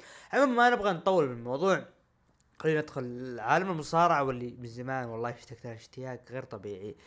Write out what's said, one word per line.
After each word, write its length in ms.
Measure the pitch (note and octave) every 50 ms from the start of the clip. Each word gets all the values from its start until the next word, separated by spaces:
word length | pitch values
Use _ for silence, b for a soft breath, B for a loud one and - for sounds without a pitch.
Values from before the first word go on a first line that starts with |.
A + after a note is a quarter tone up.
| B B B B B B -
عمومًا 200 | A#3 C#4 C4+ A#3+
ما 180 | A#3 A#3+ B3
نبغى 220 | A#3+ A#3+ G3+ G#3 F#3
نطول 360 | E3 - F#3+ F#3+ F3+ D3+ C3
بالموضوع. 600 | B2 A#2 A#2 A#2+ B2+ C#3 F3 F#3+ F3+ D3 B2 - - _ _ _ _ _ _ _ _ _ _ _ _ _
خلينا 220 | - D#3 D#3+ D3+
ندخل 560 | D3+ D3+ - C#3+ B2+ A#2+ A#2+ A#2+ B2+ C3 A#2+ A#2
عالم 300 | G#2+ A#2+ C#3+ E3+ F#3+ G3
المصارعة 520 | F3+ D#3 D3 - - E3 E3+ F3 E3 D3 C#3
واللي 340 | C3+ C3 B2 B2 B2 A#2 A#2+
من 80 | A#2+
زمان 420 | A#2 A2+ A#2+ B2 C3 C3+ C3 B2 A#2
والله 220 | A2+ A2+ A#2 A#2+
اشتقت 340 | A#2+ - - - A#2+ - -
له 100 | B2 A2+
اشتياق 500 | A2 - - - B2+ B2+ C3 B2+ A#2 - -
غير 140 | A#2+ C3 B2+
طبيعي. 520 | - - G#2 F#2+ G#2 G#2 F#2 G2 G#2+ - B B